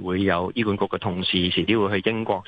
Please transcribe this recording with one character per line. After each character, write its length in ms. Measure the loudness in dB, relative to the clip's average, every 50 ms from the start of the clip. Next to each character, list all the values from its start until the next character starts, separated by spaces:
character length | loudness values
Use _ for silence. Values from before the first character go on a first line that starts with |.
| -4
會 160 | -2 0 2 2
有 300 | 2 2 2 0 -2 -2
醫 100 | -2 0
管 120 | 0 0
局 80 | 0 -2
嘅 140 | -2 -2 -4
同 260 | -4 -4 -4 -2 -2
事 140 | 0 0 2
遲 260 | 2 2 0 0 2
啲 240 | 2 2 2 2 2
會 120 | 0 0 0
去 80 | 0
英 120 | -2 0 0
國 200 | -2 -2 -2 -4